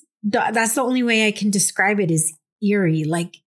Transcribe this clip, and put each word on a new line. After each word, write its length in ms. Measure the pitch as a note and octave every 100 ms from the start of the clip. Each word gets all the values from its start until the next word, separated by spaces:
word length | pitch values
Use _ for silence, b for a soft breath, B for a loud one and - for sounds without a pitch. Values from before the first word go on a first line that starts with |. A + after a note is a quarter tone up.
| - _ G#3
th-, 220 | A#3 -
that's 240 | A3 A3+ C#4
the 60 |
only 220 | B3 B3+
way 240 | A#3+ A3 G#3+
I 40 |
can 200 | G#3 G#3
describe 480 | G3 - - G3 G#3
it, 100 | F3+
is 240 | E3 - - _ _
eerie. 420 | G3+ G3+ F3+ D#3+
Like, 340 | D3+ E3+ E3+ -